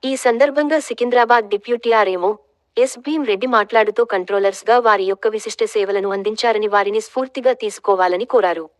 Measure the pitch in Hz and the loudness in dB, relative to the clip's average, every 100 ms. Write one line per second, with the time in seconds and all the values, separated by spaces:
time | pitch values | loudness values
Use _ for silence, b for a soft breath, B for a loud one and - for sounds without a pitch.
0 | 262 262 254 233 277 277 294 311 - 233 | -4 -2 0 2 2 2 0 0 -2 -4
1 | 240 247 233 240 208 202 220 240 233 226 | 0 2 4 2 2 -6 -4 -4 0 2
2 | 196 185 180 214 _ _ _ - 262 254 | 2 0 -2 -2 _ _ _ -2 -2 -2
3 | 269 311 262 196 254 233 208 226 214 214 | -6 -4 -2 -2 2 0 2 2 2 0
4 | 233 202 180 196 196 196 - 240 233 202 | 0 -2 -2 0 0 -2 2 2 4 2
5 | 190 196 226 214 214 - 220 214 196 196 | 0 -2 -2 -4 -8 -6 -4 -2 -2 -2
6 | 196 196 196 220 240 220 214 202 202 214 | -2 -4 -4 -2 -2 0 0 0 0 -2
7 | 220 - 262 269 254 247 214 - - 190 | -4 -8 -6 -2 -2 0 -6 -6 -2 2
8 | 185 180 247 254 185 165 160 | 2 0 0 0 0 -2 -8